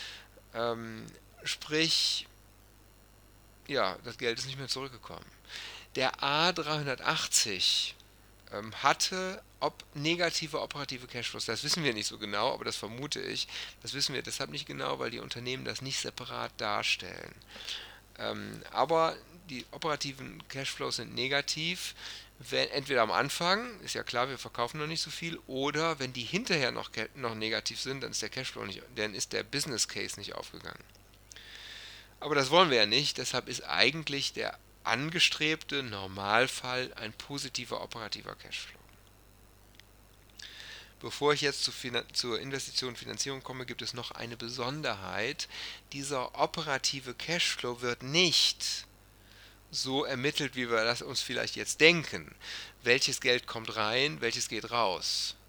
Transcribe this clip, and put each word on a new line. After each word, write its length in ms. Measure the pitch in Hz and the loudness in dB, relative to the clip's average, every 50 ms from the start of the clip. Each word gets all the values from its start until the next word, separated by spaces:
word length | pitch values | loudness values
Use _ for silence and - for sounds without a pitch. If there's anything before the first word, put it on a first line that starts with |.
| - - - - - - - - - - - | -10 -10 -12 -14 -16 -20 -20 -20 -20 -10 -4
Ähm, 520 | 113 117 117 117 117 113 113 110 110 113 113 - - - - - - - | -2 -2 0 -2 -4 -6 -10 -10 -12 -12 -14 -16 -18 -20 -20 -20 -8 -4
sprich, 840 | - - - - - 151 156 160 160 - - - - - - - - - - - - - - - - - - - - - - - - - - - - - - - - - - - | -4 -4 -4 -4 0 4 4 4 6 4 4 4 4 2 0 -4 -8 -16 -20 -20 -20 -20 -20 -20 -20 -20 -20 -20 -20 -20 -20 -20 -20 -20 -20 -20 -20 -20 -20 -20 -20 -20 -20 -8
ja, 300 | - 143 127 104 95 92 - - | 0 2 4 4 4 2 -2 -8
das 140 | 120 113 | -10 -8
Geld 220 | - 117 120 117 117 | -2 0 0 0 0
ist 60 | 120 | -2
nicht 120 | 135 135 | -6 -4
mehr 120 | 135 139 123 | -6 -4 -4
zurückgekommen. 560 | - 131 135 135 131 107 - - 87 82 - - - - - - - - - - - - - - - | -4 -4 -4 -8 -10 -14 -14 -12 -12 -12 -14 -16 -20 -20 -16 -12 -12 -10 -10 -10 -12 -14 -16 -6 0
Der 280 | 135 131 131 - - - | 2 2 2 2 2 2
A 280 | 139 143 151 165 180 180 | 2 4 6 6 4 4
dreihundertachtzig, 1400 | 170 151 147 156 151 147 139 127 123 - - 160 151 - - - - - 113 98 92 - - - - - - - - - - - - - - - - - - | 2 -2 0 0 0 0 0 -2 0 0 0 2 2 0 2 4 4 4 4 2 2 4 4 4 4 0 -2 -4 -10 -18 -20 -20 -20 -20 -20 -20 -20 -16 -10
ähm, 200 | - 104 107 110 107 - | -8 -8 -8 -8 -8 4
hatte 600 | - 139 165 - - - 196 185 185 185 190 208 - - - - | 6 6 6 6 4 2 2 -2 -2 -4 -4 -8 -12 -18 -8 -2
op-, 240 | 139 151 - - - - - | -2 -2 -2 -4 -16 -14 -8
negative 680 | 147 143 156 170 175 175 165 - - 160 151 156 147 | -2 2 2 2 4 2 2 2 0 -2 -2 -2 -4
operative 460 | 104 - - 143 139 - 139 120 127 | -4 -4 -4 -6 -6 -6 -6 -10 -10
Cashflows. 380 | 123 - 123 113 - - 110 - | -8 -6 -4 -4 -4 -4 -4 -2
Das 180 | - 113 107 - | -2 -2 -2 2
wissen 200 | 151 - 180 156 | 0 2 2 2
wir 100 | 139 117 | 2 2
nicht 140 | 104 104 | 2 -2
so 100 | - 113 | -4 -4
genau, 360 | 110 107 104 101 101 110 135 135 | -4 -6 -2 2 2 4 2 2
aber 100 | 107 117 | 0 -2
das 140 | 117 113 | -4 -4
vermute 440 | - - 104 113 123 139 147 - - | -4 -6 -6 -6 -6 -4 -4 -4 -4
ich. 260 | 98 95 117 - - - - - - - - - | -2 -4 -2 -2 -4 -4 -4 -8 -8 -8 -12 -12
Das 120 | - 117 123 | -10 -8 -2
wissen 220 | 139 139 - 139 | 0 0 0 0
wir 60 | 117 | -2
deshalb 300 | - 110 104 - 139 - | -4 -4 -4 -4 -4 -4
nicht 140 | 147 143 - | -4 -8 -8
genau, 340 | - 143 139 135 139 139 135 | -6 -6 -4 -2 -2 -2 -2
weil 120 | 131 120 | -2 -4
die 80 | 120 113 | -4 -6
Unternehmen 460 | 113 127 - 120 120 123 131 131 131 | -8 -8 -8 -6 -4 -4 -4 -4 -4
das 160 | 120 110 - | -6 -6 -6
nicht 180 | 123 135 139 - | -6 -4 -4 -2
separat 520 | - 120 - - 123 123 123 120 117 117 - | -4 -4 -6 -8 -10 -8 -6 -6 -6 -6 -6
darstellen. 800 | - 117 107 104 107 113 - - - - 90 90 87 - 50 - - - - - - - - - - - - - - - - - | -4 -2 0 0 2 2 2 0 0 -2 -10 -10 -10 -10 -12 -14 -16 -20 -18 -16 -12 -10 -8 -8 -8 -10 -14 -16 -20 -20 -20 -10
Ähm, 440 | - 117 107 107 104 104 104 107 107 - - | -6 -4 -4 -4 -4 -6 -8 -10 -10 -12 -4
aber 460 | - 104 127 147 165 160 160 160 160 - - - - - - - | 2 2 4 4 6 4 4 4 2 -4 -12 -18 -20 -20 -16 -12
die 160 | 131 123 113 - | -10 -10 -10 -10
operativen 760 | - 143 - 160 147 139 - 143 131 135 127 127 - - - | -10 -4 -2 -2 -2 -2 -2 -6 -6 -8 -12 -12 -12 -14 -14
Cashflows 480 | - - 135 135 - - - 139 127 120 | -10 -8 -6 -4 -4 -4 -2 -2 -2 -2
sind 180 | - 120 110 117 | -4 -6 -6 -4
negativ, 800 | 117 123 131 143 139 143 - - 156 156 165 180 - - - - - - - - - - - - - | -2 0 2 2 2 2 0 -2 -2 0 -2 -2 -2 -6 -8 -8 -10 -12 -12 -12 -12 -14 -18 -20 -18
wenn, 300 | 127 - 131 131 131 - | -8 0 2 2 2 2
entweder 340 | 110 143 135 139 139 120 113 | 0 -4 0 2 6 6 6
am 80 | 107 | 6
Anfang, 680 | 87 95 123 143 - - 170 175 190 208 240 247 220 - | 6 4 4 2 2 2 4 4 4 2 2 -6 -10 -10
ist 120 | - - - | -8 -6 -4
ja 100 | 117 - | -4 -4
klar, 260 | - - 120 123 135 | -2 0 0 0 0
wir 80 | 135 | -2
verkaufen 420 | 113 - - - - 120 120 - 156 | -6 -8 -8 -2 -2 -2 0 0 -4
noch 80 | 147 | -4
nicht 140 | 151 165 156 | -2 -2 -2
so 80 | - 160 | -4 -4
viel, 300 | - - 165 170 170 - - | -4 -6 -4 -6 -6 -6 -8
oder 520 | - 135 131 135 147 143 151 160 165 160 135 | -6 -2 2 2 2 4 4 2 2 2 0
wenn 140 | 135 127 127 | -2 -4 -4
die 100 | 127 117 | -6 -4
hinterher 480 | 107 - 190 254 - 175 156 135 117 | 0 0 0 2 2 2 4 4 2
noch 200 | 120 113 110 - | 2 0 -6 -4
ca-, 180 | - 117 110 - - | -4 -6 -6 -6 -6
noch 200 | 143 131 117 113 | -4 -4 -4 -2
negativ 440 | 110 110 110 113 107 - - 117 - | -2 -2 0 0 0 -2 -2 -4 -4
sind, 220 | - 131 135 139 | -4 -4 -4 -4
dann 100 | 123 113 | -4 -4
ist 100 | 110 - | -4 -4
der 80 | 113 104 | -4 -4
Cashflow 360 | - 131 131 - - 117 110 | -4 -6 -6 -6 -6 -6 -6
nicht, 160 | 101 95 - - - 127 | -6 -8 -10 -12 -10 -2
dann 180 | 117 107 107 95 | -2 -2 0 0
ist 200 | 110 - - - | -4 -4 -2 -2
der 100 | 104 101 | -4 -2
Business 440 | 104 - 139 147 156 123 104 - | -2 -2 -2 -2 -2 0 0 0
Case 320 | - - 104 101 95 - - | 0 -2 -6 -4 -6 -6 -8
nicht 140 | 101 - - | -8 -8 -8
aufgegangen. 500 | - - - - - - 85 82 - - - - - - - - - - - - - - - - - - - - - - - - - - - - - | -8 -8 -10 -12 -12 -10 -12 -12 -12 -16 -20 -20 -20 -20 -20 -20 -20 -20 -18 -18 -18 -16 -16 -16 -16 -14 -14 -14 -14 -14 -14 -16 -16 -18 -20 -16 -8
Aber 140 | - 147 151 | -2 2 4
das 160 | 143 135 127 | 4 6 8
wollen 220 | 147 175 185 165 | 10 10 10 10
wir 60 | 131 | 10
ja 80 | 117 107 | 8 8
nicht, 320 | 104 110 131 147 139 - | 8 6 4 4 2 0
deshalb 300 | - 127 - - 127 - | 0 -2 0 0 0 0
ist 160 | - 123 - - | -2 -6 -6 -4
eigentlich 680 | - 71 87 104 127 147 165 151 147 143 139 131 - - | 0 4 6 6 6 6 2 -2 -2 -2 0 -2 -2 -2
der 240 | - 110 107 - - - - - - - | -2 -4 -4 -4 -8 -14 -20 -20 -6 0
angestrebte 1000 | - 113 117 143 160 165 170 - - - - 151 156 156 156 - - 143 139 135 | 2 2 2 2 0 4 4 4 4 4 2 2 2 2 0 -2 -4 -2 -2 -2
Normalfall 1080 | 117 104 98 98 95 95 98 98 101 104 117 127 131 - - - 127 127 127 127 123 - | -2 -6 -6 -6 -6 -6 -4 2 4 6 6 6 4 2 -4 -4 -4 -2 -2 -2 -4 -6
ein 180 | - 113 107 110 | -8 -8 -8 -8
positiver 680 | - - - 143 139 135 131 - - 123 - 113 98 | -10 -10 -8 -6 -6 -6 -4 -6 -8 -6 -4 -4 -4
operativer 540 | 90 - - 117 110 101 - 107 101 101 101 | -4 -6 -8 -8 -6 -6 -6 -6 -6 -10 -10
Cashflow. 440 | - - - - - - - - - - - - - - - - - - - - - - - - - - - - - - - - - - - - - - - - - - - - - - - - - - - - - | -10 -10 -8 -8 -8 -8 -8 -14 -18 -20 -20 -20 -20 -20 -20 -20 -20 -20 -20 -20 -20 -20 -20 -20 -20 -20 -20 -20 -20 -20 -20 -20 -20 -20 -20 -20 -20 -20 -20 -18 -16 -14 -14 -14 -14 -14 -12 -14 -14 -16 -18 -18 -10
Bevor 340 | - 120 - - 143 147 147 | -10 -8 -4 2 4 4 4
ich 80 | 143 | 6
jetzt 220 | 147 143 139 - - | 4 0 0 2 -2
zu 80 | - | -2
Finan-, 400 | - - - 127 120 120 107 - - | -2 -2 -6 -2 -2 -2 -2 0 -4
zur 260 | - - 123 113 104 | -2 0 0 -2 -2
Investition 500 | - 135 139 135 - - - - 131 127 | -2 -4 -4 -4 -6 -4 -4 -2 -2 -2
und 80 | 117 | -6
Finanzierung 460 | - - 120 110 110 - 139 139 135 - | -8 -10 -10 -6 -4 -4 -4 -4 -6 -8
komme, 220 | - 131 131 127 | -10 -8 -8 -8
gibt 160 | 123 120 - 127 | -8 -8 -6 -6
es 100 | - - | -6 -6
noch 180 | 120 117 - | -6 -8 -8
eine 260 | - - 117 117 117 | -8 -8 -8 -8 -6
Besonderheit. 1080 | 113 117 117 123 127 120 123 143 156 151 127 110 98 95 92 92 98 107 127 147 - - - - - - - - - - - - | -8 -8 -8 -4 -2 -2 -2 -2 -2 -2 -2 -2 -2 -4 -4 -2 0 0 -2 -2 -4 -8 -8 -8 -10 -10 -10 -10 -12 -14 -12 -8
Dieser 460 | 139 139 139 143 131 123 - - 123 | -8 -4 -2 -2 -2 -2 -2 2 0
operative 760 | 147 160 - 170 160 156 139 127 - - - 135 127 127 120 | 0 2 2 -4 -2 0 0 2 2 0 -2 -2 -6 -8 -8
Cashflow 680 | - - - 165 175 - - - - - 123 120 120 | -6 -4 -2 0 2 2 2 2 0 -2 -4 -2 0
wird 200 | 123 123 120 - | 0 0 0 0
nicht 880 | 127 131 143 170 185 170 - - - - - - - - - - - - - - - - - - - - - - - - - - - - | -4 2 6 6 8 8 8 6 6 4 4 2 -2 -2 -2 -4 -6 -12 -18 -20 -20 -20 -20 -20 -20 -20 -20 -20 -20 -20 -20 -20 -20 -8
so 340 | - - - 135 131 139 147 | -4 -4 -2 0 2 0 2
ermittelt, 500 | - 139 127 127 147 151 - 151 131 - | 0 0 2 2 2 2 2 0 0 0
wie 140 | 127 123 117 | -2 0 4
wir 160 | 117 113 110 | 4 4 6
das 160 | 117 120 120 | 4 2 2
uns 200 | - 143 131 - | -2 -4 -2 -2
vielleicht 340 | - - 123 117 113 113 - | -2 -2 0 0 0 -2 -2
jetzt 240 | 113 107 - - - | -4 -2 -2 4 10
denken. 520 | 151 160 175 165 135 - - 90 78 - - - - - - - - - - - | 10 10 10 8 2 -2 -6 -6 -6 -8 -14 -14 -12 -10 -8 -8 -10 -12 -16 -2
Welches 380 | - 120 120 131 - - 127 - | 6 6 6 8 6 2 0 2
Geld 260 | - 127 123 123 - | 4 4 4 4 4
kommt 300 | - - 117 113 113 107 | -2 -6 -6 -6 -4 0
rein, 460 | 110 107 107 113 127 139 151 156 143 | 2 2 2 4 4 2 2 0 0
welches 260 | 120 117 117 120 110 | 0 0 0 0 -2
geht 240 | - 117 107 101 110 | -2 -2 -4 -4 0
raus? 640 | 117 120 113 98 90 80 - - - - - - - - - | 2 4 4 4 2 0 0 0 0 0 0 -2 -6 -8 -16